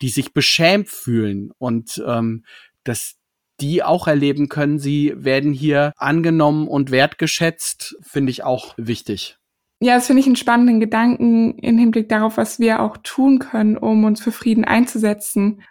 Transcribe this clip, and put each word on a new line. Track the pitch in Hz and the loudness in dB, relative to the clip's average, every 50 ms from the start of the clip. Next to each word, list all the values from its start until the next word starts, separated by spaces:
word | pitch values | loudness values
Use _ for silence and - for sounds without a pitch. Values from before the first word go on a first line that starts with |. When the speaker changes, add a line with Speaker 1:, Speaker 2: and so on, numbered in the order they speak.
Speaker 1:
die | - 131 | -6 -6
sich | 113 - 131 - - | -4 -4 -4 -4 -2
beschämt | 156 143 - - - 165 165 190 208 202 - | -2 0 0 2 2 2 4 2 2 0 -4
fühlen | - - - - 117 113 110 104 98 98 101 117 - - | -10 -12 -6 -2 -2 0 0 -2 -4 -6 -8 -10 -12 -8
und, | 127 123 117 117 113 117 - - 110 | -6 -4 -4 -4 -6 -8 -12 -10 -6
ähm, | - 120 117 113 113 113 113 113 _ - - - _ _ _ - | -4 -4 -2 -2 -4 -4 -8 -10 _ -20 -20 -20 _ _ _ -8
dass | - 117 - - - - _ _ _ _ _ _ _ _ - | -8 -8 -6 -8 -12 -16 _ _ _ _ _ _ _ _ -10
die | 139 143 160 175 - | -6 -4 -2 -2 0
auch | - 160 175 - - | 0 0 0 0 0
erleben | 151 143 139 143 143 143 147 139 | 0 2 2 0 0 0 -2 -4
können, | - 151 147 147 147 151 | -2 -2 -2 0 -2 -2
sie | 143 139 143 147 147 147 - | -2 -2 -2 0 0 -2 -2
werden | 135 135 135 131 135 139 151 147 | -2 -2 0 0 0 0 0 -2
hier | 131 139 156 143 139 143 147 147 - | -2 0 0 2 2 2 0 -2 -4
angenommen | - 139 147 165 165 165 165 160 151 147 151 151 151 - | -2 0 0 2 2 2 2 2 2 2 2 0 -2 -2
und | - 143 139 131 | -2 -2 -2 0
wertgeschätzt, | 127 127 135 151 - - 170 156 - - 170 165 165 - - - - - - - - - | 2 0 0 0 -2 -4 -4 -4 -2 -2 -2 -2 -4 -4 -8 -10 -10 -10 -12 -16 -16 -18
finde | - - - 147 139 131 | -16 -8 -4 -4 -2 -2
ich | 123 - - | -4 -4 -4
auch | 135 127 123 - - - - | -4 -4 -4 -6 -12 -14 -10
wichtig. | 117 110 120 104 - - 107 95 - - - _ _ _ _ _ _ _ _ - - | -6 -6 -6 -6 -6 -8 -8 -8 -8 -12 -16 _ _ _ _ _ _ _ _ -2 0
Speaker 2:
Ja, | 247 247 | 2 2
das | 247 247 - | 2 2 4
finde | 285 262 | 4 4
ich | 269 | 4
einen | 269 254 | 4 2
spannenden | 240 - - 240 240 247 247 233 220 | 0 2 0 2 4 4 4 4 2
Gedanken | 220 220 220 220 226 240 240 - - 233 233 226 226 226 - - | 2 0 0 0 2 2 0 2 2 2 4 4 2 0 -2 -4
im | - - 233 226 | -2 2 4 4
Hinblick | 240 226 220 233 214 214 | 4 4 4 2 0 0
darauf, | 226 214 214 226 220 - | 0 0 0 0 0 -2
was | 226 220 - - | -4 -2 -2 0
wir | 233 226 220 220 | 0 0 2 0
auch | 226 214 220 - | -2 -4 -4 -8
tun | - - - - 262 269 269 254 | -16 -10 -2 0 4 4 4 2
können, | 254 - - 226 214 214 214 - | 2 -2 -2 0 0 0 0 0
um | - 220 220 214 214 | 0 0 2 4 4
uns | 214 214 214 | 2 2 0
für | - 247 | -2 -6
Frieden | 226 - - 240 226 220 214 | -6 -4 -2 0 2 2 2
einzusetzen. | - 190 226 247 247 - 226 214 208 208 208 - - - 208 202 202 214 202 - _ | 2 2 2 2 0 0 -2 0 0 -2 -2 -6 -6 -2 0 0 0 -2 -4 -8 _